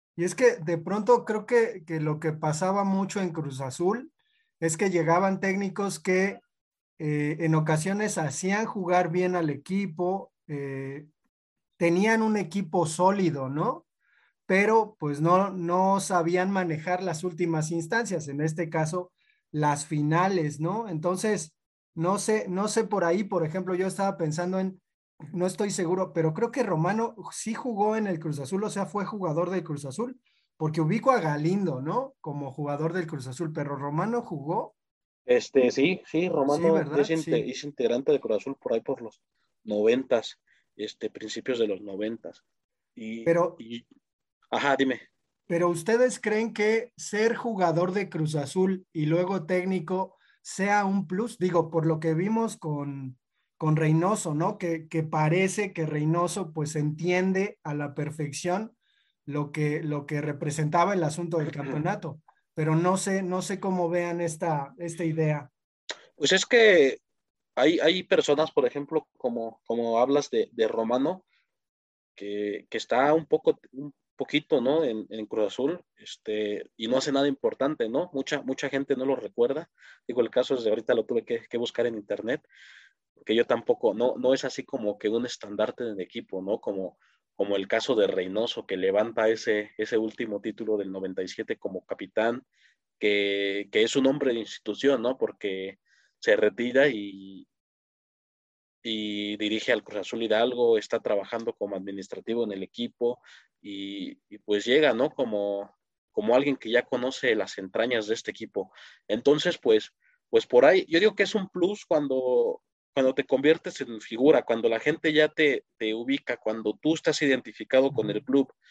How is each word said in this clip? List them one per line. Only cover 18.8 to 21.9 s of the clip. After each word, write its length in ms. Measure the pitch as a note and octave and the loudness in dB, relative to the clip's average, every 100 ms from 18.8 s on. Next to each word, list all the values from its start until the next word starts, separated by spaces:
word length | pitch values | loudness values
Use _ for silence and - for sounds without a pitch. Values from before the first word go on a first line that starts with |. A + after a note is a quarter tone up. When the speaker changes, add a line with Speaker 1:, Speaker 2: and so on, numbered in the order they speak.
| D#3 F3+ F3+ _ _ _ _ | -2 -2 -8 _ _ _ _
Speaker 1:
las 380 | D3+ D3 D3 - | 0 0 0 -2
finales, 720 | D3+ D3 E3 F#3+ F#3 D3+ D3 | -2 2 2 2 0 -2 -4
¿no? 280 | E3 G#3+ A3 | -4 -4 -6
Entonces, 680 | D#3 F3 F#3 A3 F#3+ D#3 _ _ _ _ | -4 -2 -2 -2 -2 -6 _ _ _ _